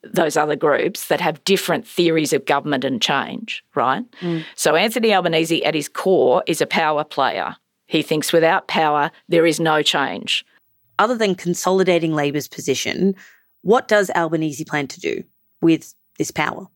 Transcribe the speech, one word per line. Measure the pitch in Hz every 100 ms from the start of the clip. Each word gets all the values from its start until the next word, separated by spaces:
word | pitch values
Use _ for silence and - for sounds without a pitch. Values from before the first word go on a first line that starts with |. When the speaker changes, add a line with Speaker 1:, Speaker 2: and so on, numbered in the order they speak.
Speaker 1:
those | - - 160 156
other | 151 147
groups | 151 135 - - -
that | 151
have | 170 156 -
different | 190 - 151 -
theories | - 170 160 147
of | 147 -
government | 143 151 135
and | 135 123
change, | - 139 69 - - - _ 143
right? | 123 151 247 -
Speaker 2:
Mm. | 175 165 156 -
Speaker 1:
So | 170 156
Anthony | 220 240 220
Albanese | 190 175 160 160 165
at | 147
his | 156 143
core | - 190 175 127 - -
is | 127
a | 143
power | - 156 151 151
player. | - 131 92 73 - _ _ _
He | 160
thinks | 147 156 -
without | 170 160 190 -
power, | 196 156 147 151 _ -
there | 165 160
is | 151
no | 160 151
change. | 147 160 135 92 - - - _ _ _ _ -
Speaker 2:
Other | 214 240
than | 214 185
consolidating | 175 170 185 190 185 170 165
Labor's | 151 143 147 -
position, | - 127 127 - - 190 190 - _ _ _
what | 175 233 -
does | 208 196 175
Albanese | 165 160 156 135 156
plan | 147 139
to | -
do | - 53 - _ _ _
with | 170 160 - _ _ -
this | -
power? | - 151 - 190